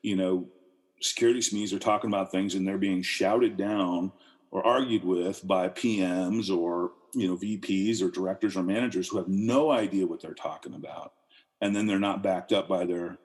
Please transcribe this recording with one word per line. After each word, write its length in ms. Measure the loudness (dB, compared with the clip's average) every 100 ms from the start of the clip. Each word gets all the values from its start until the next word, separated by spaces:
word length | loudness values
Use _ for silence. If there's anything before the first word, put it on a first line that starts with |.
you 140 | 0 0
know, 320 | 2 0 -2 -16 -20 _ _ _
security 400 | -6 2 4 4
smes 320 | 0 -2 -2
are 60 | -2
talking 320 | 2 2 2
about 200 | 0 0
things 240 | 0 0
and 120 | -2 -2
they're 120 | 0
being 240 | 0 0
shouted 540 | -2 0 2 4 2 2
down 560 | -2 0 0 0 -4 -8 -20 _ _
or 140 | 0
argued 400 | 2 2 2 0
with 420 | 2 0 0 -4 0
by 220 | 0 0
P 320 | 0 0 2
Ms 500 | 0 0 0 -2 0
or, 420 | 0 0 -2 -4 -6 _
you 120 | -2 0
know, 100 | -2
V 200 | -4 -6
Ps 460 | -2 0 2 2
or 80 | 0
directors 460 | 0 -4 0 -2 0
or 60 |
managers 460 | 0 0 0 -2 -2
who 80 | -4
have 120 | 0
no 420 | 0 2 4 4
idea 360 | 2 2 0 0
what 140 | -2
they're 140 | -10
talking 400 | -10 -10 -10 -12
about. 380 | -14 -12 -12 -14 _ _ -20 _ _
And 140 | -2
then 120 | 0 2
they're 140 | 2
not 240 | 0 0
backed 280 | 0 0 2
up 160 | 0 2
by 160 | 0
their 340 | 0 -2 -4 -10